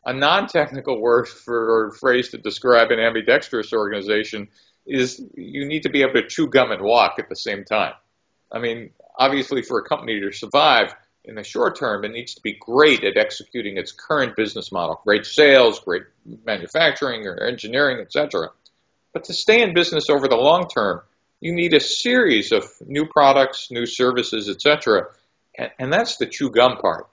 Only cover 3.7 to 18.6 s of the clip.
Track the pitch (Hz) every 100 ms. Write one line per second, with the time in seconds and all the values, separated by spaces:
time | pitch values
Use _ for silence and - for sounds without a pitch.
3.7 | 113 104 104 98 107 107 107 101 _ _
4.7 | _ - 139 123 - 262 - 87 113 143
5.7 | 156 - 139 135 120 - - 147 139 120
6.7 | 98 101 117 92 - 104 - 110 101 98
7.7 | 107 80 - _ _ _ _ _ 113 120
8.7 | 117 113 _ _ - 135 139 127 135 -
9.7 | 117 - 151 120 107 98 - 110 139 151
10.7 | 123 98 - _ _ - 110 101 - 117
11.7 | - 131 104 104 117 117 - 110 98 -
12.7 | 123 151 123 98 98 107 - 104 123 104
13.7 | 95 85 - - 151 123 104 107 107 -
14.7 | 92 85 80 - 104 - - 147 135 117
15.7 | 101 - 90 - _ 110 113 117 104 87
16.7 | 160 165 139 139 113 101 87 113 123 107
17.7 | 127 143 123 101 143 147 92 80 _